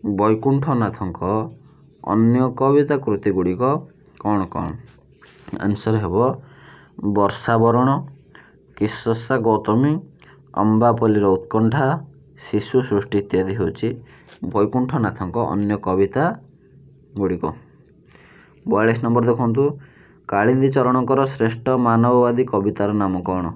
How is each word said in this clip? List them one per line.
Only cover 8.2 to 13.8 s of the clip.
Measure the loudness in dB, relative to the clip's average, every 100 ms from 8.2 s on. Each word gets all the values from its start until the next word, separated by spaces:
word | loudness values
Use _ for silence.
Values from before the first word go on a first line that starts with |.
| _ -20 -20 _ _ -6
କିସସା | -4 -4 -4 -4 -2 0
ଗୌତମୀ, | 2 0 2 2 2 0 -6 -20 -20 -20 -10
ଅମ୍ବାପଲ୍ଲୀର | -2 2 4 4 4 2 4 4
ଉତ୍କଣ୍ଠା, | 2 0 0 2 2 0 -2 -8 -20 _ -20 -6
ଶିଶୁ | -6 0 -2
ସୃଷ୍ଟି | 0 -2 0 -4
ଇତ୍ୟାଦି | -2 -2 -2
ହେଉଛି | -2 -4 -4